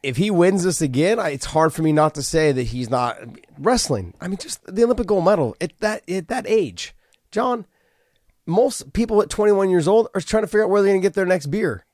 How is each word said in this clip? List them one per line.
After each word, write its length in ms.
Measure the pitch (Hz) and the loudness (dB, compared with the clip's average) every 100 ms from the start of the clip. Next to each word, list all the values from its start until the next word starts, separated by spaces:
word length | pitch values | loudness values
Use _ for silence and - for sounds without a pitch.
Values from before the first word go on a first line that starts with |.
if 160 | 135 127 | -4 -2
he 140 | 202 | 0
wins 320 | 185 180 190 | 4 4 4
this 180 | 180 165 | 0 0
again, 380 | 151 127 170 233 | -2 2 2 2
I, 100 | 175 | -2
it's 160 | 139 - | -6 -2
hard 260 | 156 160 | 2 2
for 100 | 151 | 2
me 80 | 160 | 2
not 240 | 151 156 151 | 4 2 0
to 80 | |
say 280 | 127 165 156 | -2 2 2
that 120 | 127 | 2
he's 260 | 120 123 117 | -2 -6 -4
not 300 | 127 120 - 117 - _ - | -2 -2 -6 -14 -20 _ -4
wrestling. 560 | 180 247 - 120 90 - | 0 0 0 -4 -6 -12
I 80 | 180 | -10
mean, 100 | 196 | -10
just 260 | - - - | -10 -14 -8
the 180 | 190 | 0
Olympic 220 | 233 240 202 | 0 2 0
gold 200 | 202 170 | 2 2
medal 300 | 208 123 - | 2 0 -4
at 160 | 180 _ | -10 _
that, 260 | 214 214 - | -6 -6 -6
at 180 | 185 165 | -8 -6
that 160 | 247 208 | -8 0
age, 480 | 220 151 87 - - _ _ _ | 0 0 -8 -16 -16 _ _ _
John, 340 | 208 254 240 185 _ _ _ _ _ _ _ - | -4 -2 -4 -8 _ _ _ _ _ _ _ -2
most 460 | 180 269 - - | 2 2 -2 -6
people 280 | - 226 214 | -4 0 0
at 80 | - | 0
twenty-one 400 | - 208 196 190 | 0 2 2 2
years 180 | 180 156 | 2 4
old 200 | 220 220 190 | 2 2 -4
are 60 | |
trying 200 | - 220 | -2 -2
to 40 | 214 | 0
figure 160 | 214 | 0
out 60 | 208 | 2
where 100 | 202 | 2
they're 100 | 196 | 4
gonna 100 | 196 | 2
get 120 | 190 | 0
their 120 | 185 180 | 0 0
next 200 | 180 143 | 0 -2
beer. 380 | 190 196 95 _ | -2 -2 -4 _